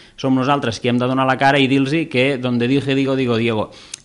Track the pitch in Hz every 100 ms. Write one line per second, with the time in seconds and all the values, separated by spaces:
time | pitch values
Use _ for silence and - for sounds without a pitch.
0 | - - 135 131 127 143 131 - 123 120
1 | 123 131 131 131 139 143 131 135 135 160
2 | 156 131 131 135 123 120 120 139 127 135
3 | 135 135 127 113 117 110 101 - - -